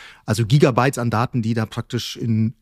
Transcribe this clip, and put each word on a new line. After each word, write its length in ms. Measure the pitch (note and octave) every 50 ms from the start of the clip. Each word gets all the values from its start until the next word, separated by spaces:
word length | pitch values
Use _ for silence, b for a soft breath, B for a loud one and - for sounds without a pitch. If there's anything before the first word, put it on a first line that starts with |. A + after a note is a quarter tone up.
| B B B B B
also 220 | - G#2 G2+ A#2
Gigabytes 500 | F#2+ C3+ D3 D#3+ D3 A#2 B2 B2 C#3 C3+
an 140 | B2 A#2+ A#2+
Daten, 320 | G#2+ G#2+ B2 - - B2+ G#2+
die 100 | A2+ A#2
da 140 | A#2 A2
praktisch 500 | G#2 - A#2 - - - A#2 - - -
in, 380 | - - A#2 A2+ A2 A2 A2+ - _